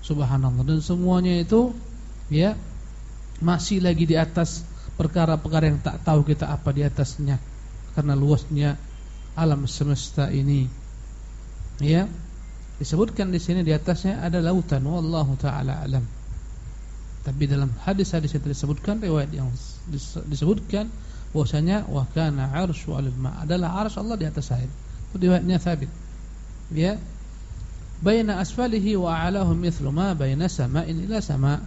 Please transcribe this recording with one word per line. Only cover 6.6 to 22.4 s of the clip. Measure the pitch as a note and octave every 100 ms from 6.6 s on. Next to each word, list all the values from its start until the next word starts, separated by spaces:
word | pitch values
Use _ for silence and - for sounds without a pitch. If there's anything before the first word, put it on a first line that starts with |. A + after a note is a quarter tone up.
| -
di | C#3
atasnya, | C#3+ - C3+ - C#3+ C3+ - - - - -
karena | - D3 C3+
luasnya | C#3+ D3 - D3 D3 C#3 - - - - - -
alam | D#3+ C#3+ C3
semesta | - D3 C3+ - - C#3
ini. | C3+ C#3 C#3+ B2+ - - - - - - - - - - -
Ya. | C#3+ E3 G3 - - - - - - -
Disebutkan | C#3 D#3 A3 - F#3 F3+
di |
sini | - F3+ D#3+
di | D3+
atasnya | - E3+ F#3+ A3
ada | E3+ F3
lautan, | E3 F#3 D#3+ C#3 C3+
wallahu | F3 D#3+ E3 C#3 C3
taala | C#3+ C#3+ C3+ C#3
alam. | C#3 C3 A#2 - - - - - - - - - - - -
Tapi | C3+ C#3+
dalam | C#3+ C3+ A#2
hadis-hadis | - G3 F#3 E3 D3+ D3
yang | C#3+
disebutkan, | C3+ C#3+ D3+ - G#3+
riwayat | G#3 D#3 C#3+ D3+
yang | C3 A#2+ - - -
dis-, | C#3+ - -
disebutkan | - D3 D3+ G#3 - G3+ A3 - - - - D#3
bahwasanya | C#3 D3+ E3 G3 D#3+
"wa | C#3+ B2+
kana | D#3+ D#3+ C#3